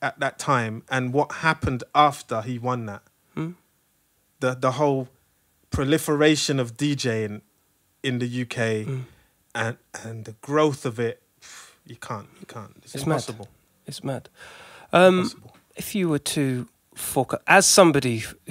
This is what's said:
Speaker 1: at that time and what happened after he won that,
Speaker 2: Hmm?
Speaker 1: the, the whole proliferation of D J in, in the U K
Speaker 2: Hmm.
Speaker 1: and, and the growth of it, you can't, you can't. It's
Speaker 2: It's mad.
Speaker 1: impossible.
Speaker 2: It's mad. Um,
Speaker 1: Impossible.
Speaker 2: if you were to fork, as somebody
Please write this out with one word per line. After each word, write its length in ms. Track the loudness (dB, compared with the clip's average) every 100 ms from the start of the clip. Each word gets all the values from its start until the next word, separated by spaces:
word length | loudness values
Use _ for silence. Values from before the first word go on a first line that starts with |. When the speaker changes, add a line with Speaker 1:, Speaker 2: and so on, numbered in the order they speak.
Speaker 1:
at 160 | -8 -4
that 180 | -4 -4
time 440 | 0 0 0 -6 -6
and 220 | -4 0
what 180 | 0 -2 -2 -2
happened 380 | 0 -2 -4 0
after 480 | 4 4 2 -6 -6
he 160 | -6 -6
won 280 | -4 -4 -6
that, 160 | -12 -16 _ _
Speaker 2:
Hmm? 180 | -8 -8 -10 _ _ _ _ _ _ _ _
Speaker 1:
the, 160 | -4 0
the 160 | -2
whole 360 | 2 0 0 -4 _ _ _ _ _ _
proliferation 880 | -4 2 2 2 4 4 4 2 0
of 160 | -2 -2
D 180 | -2 0
J 260 | -2 -2
in, 180 | -4 -8 -16 _ _ _ _ _
in 160 | -4 -4
the 80 | -4
U 200 | -4 -6
K 360 | -2 -2 -2
Speaker 2:
Hmm. 160 | -4 -8 -10 _ _ _ _
Speaker 1:
and, 220 | -6 -6 -6 _ -14
and 220 | -12 -12
the 80 | -14 -14
growth 420 | -2 2 2 0
of 140 | -6 -4
it, 240 | -4 -6 _ _ -20 -20 -20 _ -20
you 80 | -16
can't, 300 | -12 -12 -14 -20
you 60 | -18
can't. 260 | -16 -18 -20
It's 120 | -14 -6
Speaker 2:
It's 100 | -2
mad. 80 |
Speaker 1:
impossible. 340 | -2 -4 -12 -18 _ _ _ -16
Speaker 2:
It's 160 | -10
mad. 260 | -8 -8 -10 -20 -20 -20 -20 -20 0
Um, 260 | 6 6 6
Speaker 1:
Impossible. 380 | 0 -6 -20 -20 _ -16
Speaker 2:
if 180 | -8
you 140 | -2 0
were 100 | -2
to 480 | -2 -2 -2 -2 -6 _ _ -12
fork, 440 | -4 -2 -2 -2 4
as 180 | 6
somebody 600 | 8 8 8 6 2 -2 -6 -14 -10